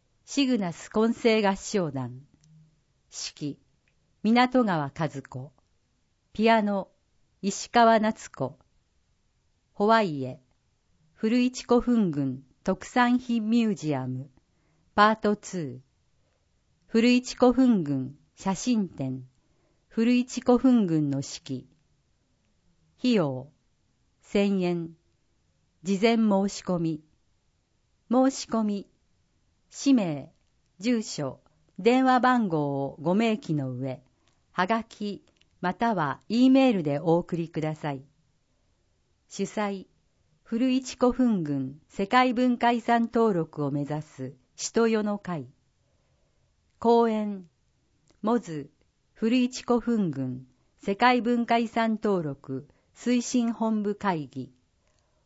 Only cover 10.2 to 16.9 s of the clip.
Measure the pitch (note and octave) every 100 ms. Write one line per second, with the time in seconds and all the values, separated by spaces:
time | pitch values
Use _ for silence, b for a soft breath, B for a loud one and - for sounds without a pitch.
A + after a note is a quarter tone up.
10.2 | B2+ - _ _ _ _ _ _ _ _
11.2 | A3 B3 B3 - - A#3+ B3 A#3 F#3 C#3+
12.2 | C3+ B2+ - _ - F#3+ - B3 A#3+ B3
13.2 | B3 A#3 G#3+ A#3 A3+ F#3 D#3 C3+ B2+ B2+
14.2 | C#3 _ _ _ _ _ _ - G#3 A3
15.2 | G#3+ G#3 - F#3 C#3+ B2+ - _ _ _
16.2 | _ _ _ _ _ _ _